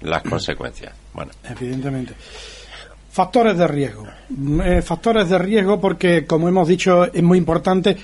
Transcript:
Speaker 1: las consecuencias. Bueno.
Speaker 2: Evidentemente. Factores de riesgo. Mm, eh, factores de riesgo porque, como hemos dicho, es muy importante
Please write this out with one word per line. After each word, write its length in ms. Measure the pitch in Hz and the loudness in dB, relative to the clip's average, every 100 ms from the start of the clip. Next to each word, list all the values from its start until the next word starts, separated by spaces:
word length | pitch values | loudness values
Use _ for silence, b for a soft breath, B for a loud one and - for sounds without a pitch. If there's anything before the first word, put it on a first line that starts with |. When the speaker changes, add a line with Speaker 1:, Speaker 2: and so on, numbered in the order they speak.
Speaker 1:
las 200 | 78 80 | -6 -6
consecuencias. 720 | - 85 - 71 65 - - - - | -4 -6 -6 -8 -10 -12 -18 -20 -20
Bueno. 160 | - 76 - - | -14 -14 -16 -18
Speaker 2:
Evidentemente. 640 | 120 123 131 135 131 123 - B B B B B B B B - | -12 -8 -8 -8 -8 -10 -14 B B B B B B B B -12
Factores 460 | - 185 247 226 175 | -2 0 2 2 2
de 120 | 165 | 0
riesgo. 360 | 143 131 107 104 - - | 0 -4 -6 -18 -20 -14
Mm, 300 | 247 139 151 | -8 -2 0
eh, 220 | 185 180 | 2 2
factores 460 | 170 165 226 220 180 | 0 -2 0 2 2
de 100 | 180 | 2
riesgo 420 | 185 220 190 208 | 2 2 2 2
porque, 460 | 190 180 180 170 139 | 0 0 2 2 2
como 220 | 160 170 | 0 2
hemos 180 | 185 165 | 2 2
dicho, 380 | 185 190 180 | 2 4 4
es 180 | 175 180 | 4 2
muy 160 | 170 185 | 4 4
importante 580 | 170 170 185 185 196 190 | 2 0 2 2 2 -2